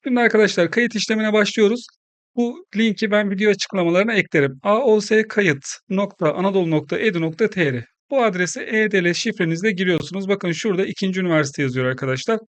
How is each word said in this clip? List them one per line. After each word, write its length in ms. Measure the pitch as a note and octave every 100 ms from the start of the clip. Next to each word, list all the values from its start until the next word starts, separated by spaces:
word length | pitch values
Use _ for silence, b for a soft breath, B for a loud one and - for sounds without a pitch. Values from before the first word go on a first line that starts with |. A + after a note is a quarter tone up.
Şimdi 160 | C#4 B3
arkadaşlar 520 | A3+ A3+ G3+ F#3+ E3+
kayıt 240 | A#3 A#3+
işlemine 380 | A3 - A3 G#3+
başlıyoruz. 520 | G#3+ G3+ A3+ G3+ B3 - _ _ _ _
Bu 300 | - A#3+ D4 - G3+
linki 340 | A3+ F#3+ G#3+
ben 200 | G#3 G3+
video 200 | G3 G#3+
açıklamalarına 640 | G3+ - G3 E3+ F3 A3
eklerim. 460 | G#3+ - D#3+ C#3 C3+
A 140 | G3+ G#3+
O 240 | C4+ G#3+
S 260 | G#3 A3 G#3+
kayıt 360 | A3 F#3+ C#3+ - - _
nokta 440 | F#3+ G3+ - D#3+
anadolu 380 | F3+ F#3+ G3 E3
nokta 280 | D#3 C#3+ E3+
edu 220 | A3 E3+
nokta 280 | D#3+ D#3+ G#3+
T 240 | F#3 D3+
R. 120 | B2 - _ _
Bu 120 | C#4
adrese 400 | A3+ F3+ F3+ -
E 280 | - A3 G#3+
D 120 | G3
L 100 | F3
şifrenizle 580 | F3 A#3 - E3+ E3 G#3+
giriyorsunuz. 560 | F3+ F#3 E3 - F#3 F#3+
Bakın 240 | G3 F3+
şurada 340 | D#3+ A3 F3+
ikinci 340 | G3+ - F#3+ F#3
üniversite 420 | F3+ D#3 C#3 C#3+
yazıyor 240 | C#3 B2+
arkadaşlar. 540 | B2+ B2+ C3+ C3 - A3+ A3+